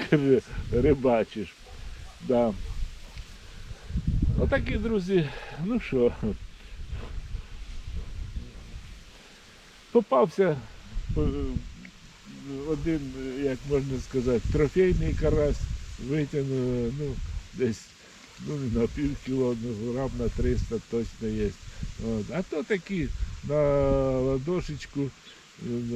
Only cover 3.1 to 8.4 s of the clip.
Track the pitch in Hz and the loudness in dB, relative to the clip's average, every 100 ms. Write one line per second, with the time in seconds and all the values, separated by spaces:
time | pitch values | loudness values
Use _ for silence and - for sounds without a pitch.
3.1 | - - - - - - - - - - | -14 -14 -16 -16 -14 -14 -14 -6 -4 2
4.1 | - - - - 269 247 247 220 214 180 | 4 4 4 4 2 2 0 2 0 4
5.1 | 185 143 - - - 180 240 - 131 120 | 4 2 -2 -10 -6 -2 -2 0 4 4
6.1 | - 110 95 - - - - - - - | 2 -2 -2 -8 -16 -14 -12 -8 -8 -8
7.1 | - - - - - - - - - - | -8 -6 -8 -8 -12 -10 -10 -8 -8 -8
8.1 | - - - | -8 -8 -8